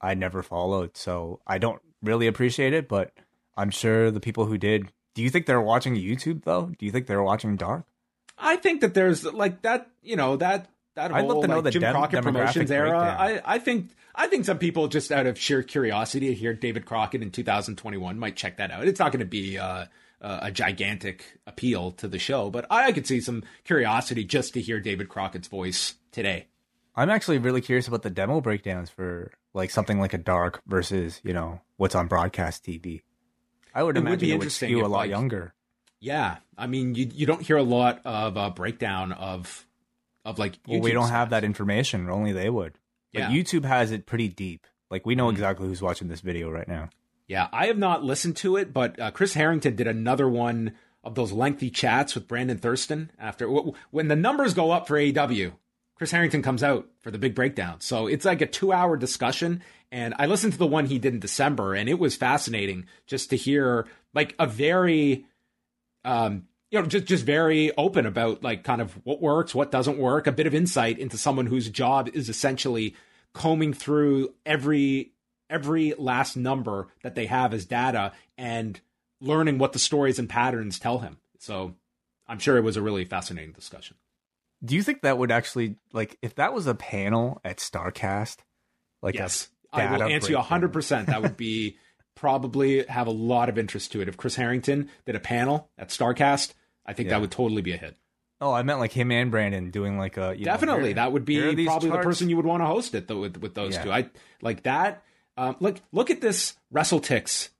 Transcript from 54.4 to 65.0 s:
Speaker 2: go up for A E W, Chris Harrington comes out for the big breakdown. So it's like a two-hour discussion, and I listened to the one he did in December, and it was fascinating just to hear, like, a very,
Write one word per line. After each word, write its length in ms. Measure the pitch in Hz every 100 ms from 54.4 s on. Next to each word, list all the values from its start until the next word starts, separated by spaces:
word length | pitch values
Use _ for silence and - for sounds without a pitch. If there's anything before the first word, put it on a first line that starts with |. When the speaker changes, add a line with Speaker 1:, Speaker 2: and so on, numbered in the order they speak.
| 269
Speaker 2:
go 180 | 180 160
up 160 | 170 -
for 100 | 147
A 100 | 147
E 40 |
W, 400 | 143 143 117 90 - _ _ _ _
Chris 160 | 160
Harrington 300 | 170 165 151
comes 220 | 131 127
out 240 | 143 127 - _
for 120 | 113
the 60 | 104
big 180 | 131 110
breakdown. 460 | 123 - 87 82
So 260 | - 120 110
it's 160 | 139
like 160 | 190 170
a 60 | 156
two-hour 500 | - 190 185 180 156
discussion, 640 | 123 - 123 135 170 175 - - _
and 220 | 123 117 113
I 100 | 143
listened 260 | 196 214
to 60 | 175
the 80 | 175
one 180 | 156 139
he 140 | 135
did 160 | 131 120
in 40 |
December, 540 | 98 - 139 135 98
and 160 | 95 110
it 100 | 170
was 160 | 165 -
fascinating 680 | 127 139 - 110 98 92 90 - _
just 240 | 135 -
to 40 | 127
hear, 520 | 135 143 135 120 113 - _
like, 200 | 147 151 -
a 80 | 156
very, 800 | 110 147 180 180 160